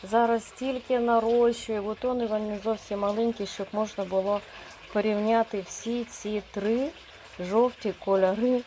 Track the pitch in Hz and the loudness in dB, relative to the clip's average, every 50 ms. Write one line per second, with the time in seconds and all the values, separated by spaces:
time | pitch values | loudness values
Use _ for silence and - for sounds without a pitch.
0 | - 190 208 226 240 233 233 226 220 - - - 254 262 262 254 - - 254 240 | -8 2 4 4 6 6 4 0 0 -6 -12 -6 -4 -4 -4 -4 -2 0 0 2
1 | 240 240 233 226 220 226 233 240 240 233 233 233 - - 220 208 196 208 214 - | 4 4 4 4 4 4 4 6 4 4 2 0 -4 -4 -4 -4 -2 -4 -6 -4
2 | - 254 254 247 233 220 214 214 214 214 208 202 190 220 220 208 - - 208 202 | -2 -2 -2 0 -2 -2 -2 -2 -2 -4 -6 -4 -2 -2 -4 -4 -4 -6 -4 -2
3 | 202 202 208 214 233 233 233 - 202 196 - - 202 - - 208 214 208 - - | -2 0 0 2 0 0 0 -2 -6 -8 -6 -8 -8 -6 -2 -4 -4 -2 -4 -6
4 | 196 185 180 190 190 196 202 202 - - - - - - - - - - - 214 | -6 -2 0 0 0 2 0 -2 -2 -8 -18 -18 -18 -18 -18 -20 -20 -4 -2 0
5 | 208 220 214 208 208 220 233 226 226 226 - 202 185 - - - - 226 233 240 | 0 2 0 2 2 2 4 4 2 2 -2 -6 -6 -6 -10 -10 -6 -4 -4 -4
6 | 233 - - - - 208 214 208 196 - - 208 196 208 226 240 269 302 330 - | -4 -6 -10 -10 -8 -4 -4 -4 -6 -6 -8 -4 0 0 0 0 0 -2 -6 -10
7 | - - - - - - - - 180 180 196 220 240 247 240 - - 220 175 - | -20 -20 -20 -20 -20 -20 -12 -10 -6 0 2 4 4 4 2 -2 -6 -6 -6 -4
8 | - - 196 190 190 185 190 214 226 247 254 247 247 | 0 2 4 4 4 4 4 2 2 2 2 2 0